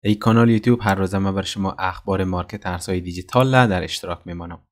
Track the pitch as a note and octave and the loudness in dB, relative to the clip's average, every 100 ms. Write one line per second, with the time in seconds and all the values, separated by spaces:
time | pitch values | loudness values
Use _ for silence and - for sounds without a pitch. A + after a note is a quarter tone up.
0 | G#2 G#2+ A#2 A2+ A#2 A2 A#2+ A#2 G#2 F#2+ | 0 0 4 4 6 4 4 2 2 0
1 | F#2 G2 G2 F#2+ F#2+ G2+ F#2+ - F#2 F2+ | 0 0 -2 -2 -6 -4 -4 -2 -6 -6
2 | - F#2+ F#2+ F2+ F2 G#2+ F#2+ F2+ - F#2 | -4 -2 0 -2 -6 -8 -8 -8 -4 -4
3 | F2+ F2 - B2 C3 C3 A#2+ F#2 D#2+ - | -4 -10 -2 2 4 4 4 2 -4 -8
4 | F#2+ F2 - F2 E2+ E2 _ | -8 -10 -10 -12 -12 -14 _